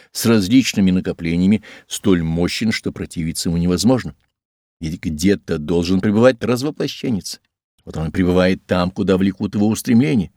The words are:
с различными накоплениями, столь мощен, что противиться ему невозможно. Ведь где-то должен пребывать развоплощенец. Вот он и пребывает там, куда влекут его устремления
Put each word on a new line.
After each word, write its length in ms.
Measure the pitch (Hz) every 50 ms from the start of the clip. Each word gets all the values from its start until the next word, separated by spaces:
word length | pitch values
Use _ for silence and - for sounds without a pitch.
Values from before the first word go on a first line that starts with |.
| - _ -
с 140 | - -
различными 640 | 113 117 110 92 92 120 135 120 - - 107 98 92
накоплениями, 720 | 92 90 82 92 80 - 82 82 85 87 90 95 107 101 - - - - - _
столь 340 | - - - 107 92 87 82
мощен, 500 | 80 82 85 90 104 - - 113 107 107
что 180 | - - 101 -
противиться 560 | - 90 - - 90 80 80 80 - - 92
ему 100 | 82 85
невозможно. 560 | 85 90 90 85 92 117 131 117 - 78 - _ _ _ _ _ _ _ _ _ _ _ _ _
Ведь 200 | 87 78 85 -
где-то 580 | - 85 78 76 87 98 98 - - - 85 78
должен 420 | 76 76 85 85 90 87 95 95
пребывать 440 | 95 107 101 110 117 131 131 - -
развоплощенец. 960 | 107 123 117 135 156 143 - 160 143 - - - 139 117 90 - - - - _ _ _ _ _ _ _ _ _
Вот 100 | - -
он 120 | 80 80 80
и 20 |
пребывает 560 | - 95 92 87 90 92 90 92 95 - -
там, 240 | - 95 90 90 92
куда 260 | - - 98 90 95
влекут 380 | 92 98 98 95 - 110 95 -
его 140 | 107 104 110
устремления 640 | 110 - - 127 120 113 135 156 147 110 82 - -